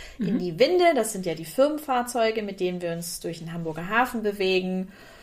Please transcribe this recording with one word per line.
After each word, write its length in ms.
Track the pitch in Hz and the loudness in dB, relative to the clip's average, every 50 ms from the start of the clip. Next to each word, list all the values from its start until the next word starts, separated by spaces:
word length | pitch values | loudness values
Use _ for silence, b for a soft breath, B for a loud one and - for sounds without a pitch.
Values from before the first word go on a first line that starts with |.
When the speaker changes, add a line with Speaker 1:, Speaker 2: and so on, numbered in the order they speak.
| B B B | B B B
Speaker 1:
in 180 | - 233 170 208 | -4 -2 0 0
Speaker 2:
Mhm. 40 | 269 | 0
Speaker 1:
die 180 | 180 175 160 165 | -2 -2 2 4
Winde. 260 | 247 311 359 359 349 339 320 | 4 4 6 6 6 6 6
Das 160 | 254 220 220 | 4 2 0
sind 140 | - 196 175 | -2 -4 -4
ja 100 | 170 160 | -4 -4
die 80 | 160 165 | -4 -6
Firmenfahrzeuge, 1000 | - - - 269 294 302 294 - - 262 247 240 240 - 247 226 220 220 226 | -4 2 2 2 4 2 -2 -4 -2 0 0 0 -2 0 0 2 2 0 0
mit 200 | 208 202 196 - | -4 -6 -4 -2
denen 200 | 185 180 180 180 | -2 -2 -2 -2
wir 120 | 175 170 170 | -4 -4 -4
uns 260 | 170 170 170 - - | -6 -6 -8 -8 -8
durch 200 | - 175 160 160 | -6 -8 -8 -8
den 120 | 165 165 | -10 -8
Hamburger 380 | 165 170 170 165 151 165 170 185 | -8 -6 -6 -6 -6 -6 -4 0
Hafen 340 | 214 226 254 247 247 226 214 | 2 2 2 2 0 -2 -2
bewegen. 680 | 208 202 202 190 190 185 185 185 185 185 185 185 185 B B B B B B | -2 0 0 2 2 2 2 2 0 -2 -2 -4 -6 B B B B B B